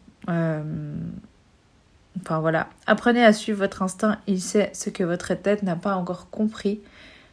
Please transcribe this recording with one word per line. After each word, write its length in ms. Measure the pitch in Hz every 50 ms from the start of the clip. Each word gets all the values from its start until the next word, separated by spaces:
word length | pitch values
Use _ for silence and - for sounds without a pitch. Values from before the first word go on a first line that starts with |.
| - - - - - 180
Euh... 640 | 170 170 165 160 156 156 151 156 156 156 151 147 151 165 165 170 175 185 - - _ _ _ _ _ _ _ _ _ _ _ _ _ _ _ _ - 180
Enfin, 200 | - - 160 160
voilà. « 280 | 156 160 165 160 - - - - - -
Apprenez 360 | 214 - - 240 233 240 240
à 80 | 214
suivre 280 | 214 220 - 226 208 196
votre 220 | 196 196 - -
instinct, 360 | 190 190 - - 220 214 214 - -
il 140 | - 190 185
sait 300 | 175 - - 208 190 - -
ce 160 | - - 202
que 140 | - - 185
votre 300 | 165 - - - - 180
tête 280 | 180 - 196 208 208
n'a 140 | 208 185 165
pas 180 | 170 - 202 196
encore 360 | 185 180 180 180 175 - -
compris. » 500 | - - 214 220 - - - 196 208 214 - - - - - - - - - -